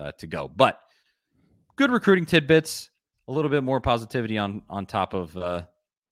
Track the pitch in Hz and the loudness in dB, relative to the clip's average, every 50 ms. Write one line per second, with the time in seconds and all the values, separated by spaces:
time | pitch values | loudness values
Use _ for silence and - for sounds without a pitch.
0 | 71 73 - _ - 80 82 73 71 67 76 98 131 107 - - _ _ _ _ | -14 -14 -12 _ -12 -10 -8 -8 -8 -10 2 4 4 4 4 -2 _ _ _ _
1 | _ _ _ _ _ _ _ _ _ _ _ _ _ _ _ - 277 254 247 220 | _ _ _ _ _ _ _ _ _ _ _ _ _ _ _ 0 2 2 2 2
2 | - 208 190 180 165 - 175 160 147 131 160 160 - - - - - - _ _ | 4 4 4 4 4 2 2 2 4 6 4 4 4 0 -8 -12 -14 -18 _ _
3 | _ _ _ _ _ - 131 156 147 143 143 143 131 127 135 127 - 135 120 117 | _ _ _ _ _ -6 -4 -2 -2 0 0 0 0 0 -2 -2 0 0 0 0
4 | 113 107 - 127 113 110 110 107 101 98 101 107 - - 85 101 95 - - 101 | -2 -4 -4 -4 -4 -2 -2 -2 -2 -4 -6 -8 -12 -10 -10 -10 -8 -4 -2 -2
5 | 92 - - 95 90 80 82 90 87 87 87 87 87 - _ _ _ _ _ _ | -2 -2 -4 -6 -6 -6 -8 -8 -6 -4 -4 -6 -8 -10 _ _ _ _ _ _
6 | _ _ | _ _